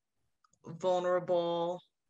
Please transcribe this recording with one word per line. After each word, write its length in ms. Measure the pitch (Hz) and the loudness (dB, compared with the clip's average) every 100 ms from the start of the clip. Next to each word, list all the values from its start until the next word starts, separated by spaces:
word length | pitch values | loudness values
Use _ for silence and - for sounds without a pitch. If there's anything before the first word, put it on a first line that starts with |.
| _ _ _ _ _ _ - | _ _ _ _ _ _ -16
vulnerable, 1160 | 170 185 180 180 180 170 175 170 170 170 180 - _ | -4 0 2 2 0 2 0 2 0 -2 -4 -10 _